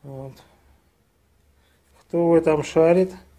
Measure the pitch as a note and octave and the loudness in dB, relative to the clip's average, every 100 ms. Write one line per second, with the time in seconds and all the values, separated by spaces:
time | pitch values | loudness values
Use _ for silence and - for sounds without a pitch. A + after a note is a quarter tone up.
0 | C#3+ C3+ C3+ C3 _ _ _ _ _ _ | -18 -18 -18 -20 _ _ _ _ _ _
1 | _ _ _ _ _ _ _ _ _ _ | _ _ _ _ _ _ _ _ _ _
2 | _ F3 E3+ E3 E3 D3+ C#3 E3 D#3+ F3 | _ -2 2 2 2 -2 -2 0 2 2
3 | F#3 - _ | 0 -6 _